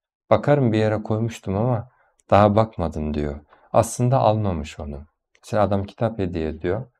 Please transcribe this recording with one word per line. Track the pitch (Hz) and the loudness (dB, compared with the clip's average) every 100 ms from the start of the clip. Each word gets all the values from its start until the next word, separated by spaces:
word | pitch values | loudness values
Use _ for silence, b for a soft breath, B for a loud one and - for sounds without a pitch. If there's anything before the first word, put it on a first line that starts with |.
| _ _ _ | _ _ _
"Bakarım | 107 - 147 123 | 2 4 2 4
bir | 107 | 2
yere | 107 107 | 0 -2
koymuştum | 107 110 113 - - 98 | -2 -2 -2 -6 -6 -2
ama | 120 123 123 b b b _ | -2 -2 -6 b b b _
daha | 101 104 104 | 6 6 4
bakmadım." | 110 - 85 80 76 | 0 -2 -6 -4 -4
diyor. | 76 73 73 _ b b | -4 -4 -6 _ b b
Aslında | 117 113 - 123 131 | 2 2 0 0 2
almamış | 113 110 101 82 78 - | 2 2 -2 -4 -8 -10
onu. | 73 71 73 _ _ _ | -12 -12 -16 _ _ _
Mesela | - 110 | -6 0
adam | 98 98 | 0 0
kitap | 98 - 113 110 | -4 -4 -4 -2
hediye | 92 85 78 | -4 -2 -6
ediyor. | 76 87 101 127 _ | -4 -4 -4 -6 _